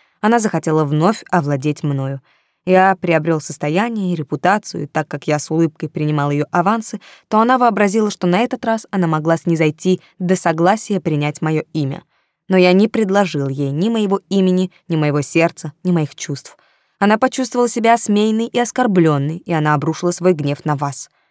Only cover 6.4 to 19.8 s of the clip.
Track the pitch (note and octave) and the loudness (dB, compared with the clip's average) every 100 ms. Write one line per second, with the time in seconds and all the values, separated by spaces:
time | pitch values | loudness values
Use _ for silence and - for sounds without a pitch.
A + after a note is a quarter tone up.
6.4 | D3+ F3 F3 A3+ A3 G3 - - - G#3+ | -2 0 0 0 -4 -12 -14 -20 -2 2
7.4 | A#3 B3+ B3 G#3 G#3 G#3+ G#3+ - F3+ F3+ | 4 4 4 2 2 2 0 0 0 2
8.4 | A#3+ A#3+ A3+ A3+ - G3 E3+ D#3 D#3 E3 | 0 -2 -4 -4 -4 -2 0 0 0 0
9.4 | - D#3+ D#3+ D3+ F#3 F3+ _ - F3+ F#3 | 0 0 0 0 0 0 _ -6 -2 0
10.4 | F3 D#3+ F3 A3 - G3 E3 D3+ D3 D3 | 0 2 2 2 0 -4 -2 -2 -2 -2
11.4 | D#3 D#3 - D#3+ C#3 C3+ - _ _ _ | -2 -2 -2 -4 -4 -6 -14 _ _ _
12.4 | - F#3 F3+ F#3 A3 A3 G#3 G3 F#3+ D3+ | 0 4 6 6 4 0 0 2 0 -2
13.4 | C#3 C3+ C#3 C#3+ G#3 A3+ G#3 G3 - - | -4 -4 -4 -2 -2 0 0 -2 -2 0
14.4 | F#3 F#3 F#3 _ - D#3+ D3+ D3 C#3 E3 | 2 2 -2 _ -6 -2 0 0 -2 0
15.4 | E3 - D#3 - F#3 F3 D3 - - C#3 | -2 -2 -14 -8 -2 0 -2 -6 -12 -12
16.4 | - - _ _ _ - G3+ A3 C4 C4 | -12 -20 _ _ _ -2 0 2 0 -2
17.4 | B3+ B3 A#3+ A#3 A3+ A#3 - G#3 G#3+ A3 | -4 0 -2 2 2 2 2 0 2 0
18.4 | A#3 A#3+ A#3+ - B3 F#3 D#3+ D3 C#3 E3 | -2 -2 -2 0 0 4 4 2 -2 -6
19.4 | - E3 D3+ D3+ | -4 -2 0 0